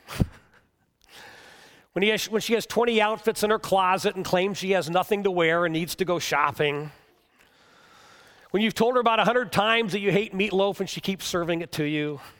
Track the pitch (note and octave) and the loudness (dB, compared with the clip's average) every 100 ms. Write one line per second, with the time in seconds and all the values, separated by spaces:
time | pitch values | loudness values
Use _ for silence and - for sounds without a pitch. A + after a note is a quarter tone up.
0 | - - - - _ _ _ _ _ _ | -8 -2 -2 -4 _ _ _ _ _ _
1 | _ - - - - - - - _ F3 | _ -20 -20 -20 -20 -20 -20 -20 _ -2
2 | G#3 G#3+ - G#3+ - A3+ - G#3+ A#3+ A3 | 0 0 -2 -4 -2 -2 -2 0 2 2
3 | G#3 A3 A3+ G#3+ G#3 G#3+ - F#3+ F#3 F#3 | 2 0 -4 0 0 0 0 2 2 2
4 | F#3+ F#3+ E3 F#3 G3 F#3 F#3 F#3+ D3+ F3 | 0 -2 0 0 0 -2 0 0 2 0
5 | F3+ G3+ G3+ F3 E3 E3+ F3 D#3+ E3+ - | 0 0 0 2 2 2 2 0 -4 -4
6 | F#3 F3 - D3 D3 - D3 C#3+ D3+ - | -2 -2 0 2 2 2 -2 -2 -8 -14
7 | _ _ _ _ _ _ _ _ - - | _ _ _ _ _ _ _ _ -20 -20
8 | - - - - - F#3+ A3 - A#3 B3+ | -20 -20 -20 -20 -4 0 0 2 2 4
9 | A#3 A3 G3 A#3+ G3+ - G#3 A3+ A3 G3 | 2 4 4 2 0 0 2 2 0 -2
10 | G3 F#3 A3 F#3+ G#3 F#3+ G3 F#3+ F#3+ - | 0 0 0 -2 0 0 0 -2 -6 -8
11 | - G3 - F#3 E3+ E3+ E3+ - D3 D3+ | -6 -6 -4 -4 -2 -4 -4 -4 -4 -2
12 | D3+ C#3+ - - | -4 -6 -14 -20